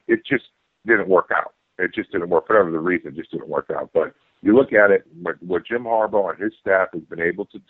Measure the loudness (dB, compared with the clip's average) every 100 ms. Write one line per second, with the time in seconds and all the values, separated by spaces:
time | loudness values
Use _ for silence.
0 | -4 -4 -2 -4 -4 _ _ _ 0 0
1 | 4 2 2 -2 -4 -12 _ -6 -6 -6
2 | -6 -6 -2 0 2 2 2 0 -2 -4
3 | -4 -14 -12 -12 -8 -6 -6 -8 -4 -2
4 | -2 -6 _ _ 2 4 4 4 4 4
5 | -2 -12 -10 -10 -6 -6 -4 -6 -2 0
6 | 0 0 -2 -4 -8 -6 0 0 0 -6
7 | -10 -4 -4 -4 -8 -16